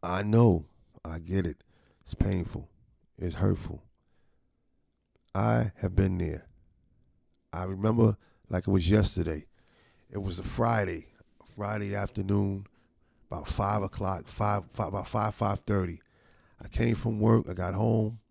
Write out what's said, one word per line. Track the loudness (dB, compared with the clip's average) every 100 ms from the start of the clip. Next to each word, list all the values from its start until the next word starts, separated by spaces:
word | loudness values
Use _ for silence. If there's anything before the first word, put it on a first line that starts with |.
I | -2 -2
know. | 4 6 8 6 0 _ _ -14
I | -10 -10
get | -2 0 0
it. | -6 _ _ _ _
It's | -16
painful. | -2 0 0 -4 -8 -14 _ _ _ _ -8
It's | -8 -2
hurtful. | 0 0 -4 -12 -18 _ _ _ _ _ _ _ _ _ _ _ _ _ _
I | 0 2 2 0 -2
have | -2
been | 2 2 2
there. | -4 -6 -12 _ _ _ _ _ _ _ _ _ _
I | -8 -6
remember | -2 2 6 4 4 _ _ _
like | -4 2
it |
was | 2 6
yesterday. | 4 4 0 -4 -4 -10 _ _ _ _ _ _
It | -8
was | -6 -6
a |
Friday, | -8 -2 0 2 0 -4 -10 _ _ _ -20
Friday | -8 -6 -4 -4
afternoon, | -4 -4 -6 0 0 0 -4 -10 _ _ _ _ _ _
about | -10 -6
five | -2 0 0
o'clock, | -2 -4 -4 -4 -8
five, | -4 -2 -2 -4
five, | -8 -6
about | -4 -4
five, | -2 -2 -2
five | -2 -2
thirty. | -2 -2 -2 -8 _ _ _ _ _ _
I | -8
came | 0 0
from | 0 -2 0
work. | 4 4 2
I |
got | -6 -4
home. | 0 2 2 0 -4 _